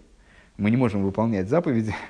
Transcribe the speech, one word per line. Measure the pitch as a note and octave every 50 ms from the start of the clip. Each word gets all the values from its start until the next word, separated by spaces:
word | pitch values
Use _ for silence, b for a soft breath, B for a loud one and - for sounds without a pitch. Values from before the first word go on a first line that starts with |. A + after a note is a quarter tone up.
| - _ - b b b b b b b b
Мы | - G2+ G#2+
не | A#2
можем | C3 B2+ A2+ G2 G2+ G2
выполнять | G2 F#2+ A2 A2+ A#2 A2 F#2+ F#2
заповеди, | G2 C#3 E3+ E3+ D3+ B2 A2+ A2 G#2+ - B B